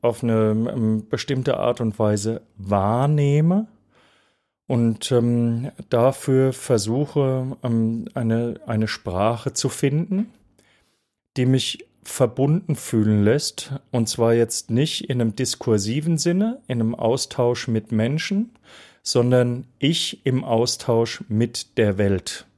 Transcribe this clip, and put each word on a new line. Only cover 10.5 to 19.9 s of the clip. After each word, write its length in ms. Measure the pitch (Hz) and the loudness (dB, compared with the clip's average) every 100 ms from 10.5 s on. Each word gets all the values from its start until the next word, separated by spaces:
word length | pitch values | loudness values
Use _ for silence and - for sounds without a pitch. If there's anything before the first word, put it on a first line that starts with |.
| _ _ _ _ _ _ _ _ - | _ _ _ _ _ _ _ _ -2
die 80 | |
mich 420 | 123 131 120 - - _ | 2 2 0 -8 -14 _
verbunden 720 | - - 123 - 139 160 - | -12 0 0 2 2 2 0
fühlen 480 | 151 - 117 107 107 | -6 -2 0 4 4
lässt, 520 | 101 135 - - - 135 _ | 4 2 0 -8 -12 -12 _
und 180 | 127 113 | -2 -2
zwar 240 | - 117 | 0 2
jetzt 380 | 117 113 - - | 4 2 -2 -4
nicht 400 | 113 156 - - | 0 0 -2 -4
in 100 | 123 | -2
einem 160 | 113 101 | -2 -2
diskursiven 800 | 127 - - 107 98 127 156 160 | -4 -4 0 0 0 -4 0 0
Sinne, 460 | 170 175 214 254 _ | 0 0 0 -4 _
in 120 | 123 | -2
einem 140 | 113 | -2
Austausch 760 | 123 113 135 - - 120 123 - | 0 0 0 -4 -2 0 0 -2
mit 240 | 110 107 | -4 -2
Menschen, 640 | 113 113 151 - 196 233 _ _ - - _ | -2 0 -2 -2 -4 -4 _ _ -20 -20 _
sondern 640 | - 127 120 127 120 123 - _ | -2 0 4 4 2 -2 -10 _
ich 460 | 139 | -2